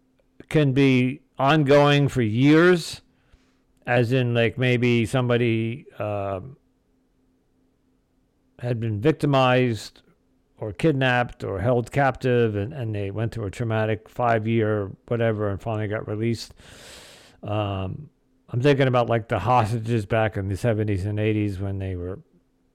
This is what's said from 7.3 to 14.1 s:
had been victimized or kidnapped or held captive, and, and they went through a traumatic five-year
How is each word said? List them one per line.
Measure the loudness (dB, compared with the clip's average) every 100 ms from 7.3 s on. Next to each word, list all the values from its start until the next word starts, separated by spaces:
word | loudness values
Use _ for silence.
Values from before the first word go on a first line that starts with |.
| _ _ _ _ _ _ _ _ _ _ _ _ -8
had | -6 -4
been | -4 0
victimized | 0 2 2 4 4 4 2 -2 -8 -20 _ _ _ _ _ -12
or | -12
kidnapped | -2 0 2 2 0 -2 -6
or | -8 -4
held | 0 0 -2
captive, | 0 0 0 0 2 2 0
and, | -6
and | -8 -6
they | -6 -6
went | -4 -6
through | -6
a | -8
traumatic | -6 -4 -2 -2 -4
five-year | -8